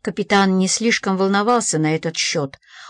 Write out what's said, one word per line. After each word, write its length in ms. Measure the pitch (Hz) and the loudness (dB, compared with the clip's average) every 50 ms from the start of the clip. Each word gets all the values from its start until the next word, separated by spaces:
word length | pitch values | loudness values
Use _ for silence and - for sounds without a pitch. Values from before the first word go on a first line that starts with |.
Капитан 560 | - 214 175 - 202 - 208 196 196 190 185 | -6 -6 -4 -4 -2 2 4 4 4 4 2
не 100 | 185 185 | 2 2
слишком 480 | 185 - - 220 233 214 - - 202 190 | 0 -2 0 0 0 0 0 -2 -2 0
волновался 640 | 185 190 190 202 202 208 226 247 233 214 - - 156 | 0 0 2 2 0 2 2 0 0 0 0 -2 0
на 160 | 156 156 156 | 0 0 0
этот 220 | 160 160 165 156 | -2 -4 -6 -4
счет. 400 | - - - - 170 143 139 - _ _ _ - - - | -4 -4 -2 -2 -4 -4 -4 -8 _ _ _ -20 -20 -20